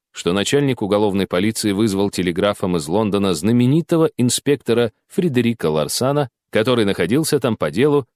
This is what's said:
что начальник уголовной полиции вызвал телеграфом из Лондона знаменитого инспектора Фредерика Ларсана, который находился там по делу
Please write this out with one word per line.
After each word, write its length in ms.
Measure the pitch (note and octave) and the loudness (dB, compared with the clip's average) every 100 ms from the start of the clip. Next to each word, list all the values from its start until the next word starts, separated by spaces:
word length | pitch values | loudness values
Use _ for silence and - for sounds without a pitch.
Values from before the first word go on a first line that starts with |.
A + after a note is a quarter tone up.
| _ | _
что 200 | - E2+ | -6 -2
начальник 500 | G2 G2 C#3+ C#3 - | -2 0 0 0 -2
уголовной 440 | G2 G#2 G#2 G2 F#2 | 0 0 2 0 -2
полиции 460 | F#2 G#2+ - G#2+ | 0 -2 -2 -2
вызвал 380 | G2 A2+ F#2+ G2+ | 0 0 0 -2
телеграфом 680 | - F2+ E2+ G2+ - F#2+ F2 | -2 -2 0 0 0 -2 -2
из 100 | D2 | -2
Лондона 480 | G2+ G#2+ G2+ G2 | -2 0 0 0
знаменитого 760 | D#2 G#2 A#2+ B2 D#3+ - E3 D#3+ - | 0 0 2 2 2 0 0 0 0
инспектора 760 | B2 - C#3+ C#3+ - A#2 A#2 - _ | -2 0 -2 -2 0 0 0 -4 _
Фредерика 580 | - F3+ B2 A#2 A2+ D#2+ | -2 0 2 0 0 -2
Ларсана, 580 | D#2 D2 - B2+ C#3+ C#3 _ _ | 0 -2 -2 -2 0 -4 _ _
который 340 | G#2+ A#2 A#2+ | 0 2 2
находился 560 | G2+ F#2+ F2 C#3+ D#3 C#3+ | 2 0 0 0 0 0
там 160 | B2 G#2+ | 0 -2
по 140 | D#2 | -2
делу 360 | F2 D3 C#3+ - | 0 2 2 -2